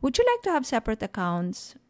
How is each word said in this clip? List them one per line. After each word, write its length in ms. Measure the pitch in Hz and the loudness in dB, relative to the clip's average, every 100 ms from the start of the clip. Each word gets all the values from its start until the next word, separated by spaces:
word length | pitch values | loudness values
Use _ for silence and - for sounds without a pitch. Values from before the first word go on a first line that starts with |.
Would 160 | 262 330 | 0 4
you 80 | 480 | 4
like 160 | 480 | 4
to 80 | 403 | 2
have 140 | 311 262 | 0 0
separate 380 | 240 220 220 | -2 -2 -4
accounts, 720 | 190 - 175 175 180 - - - | -6 -4 -2 0 -2 -6 -14 -20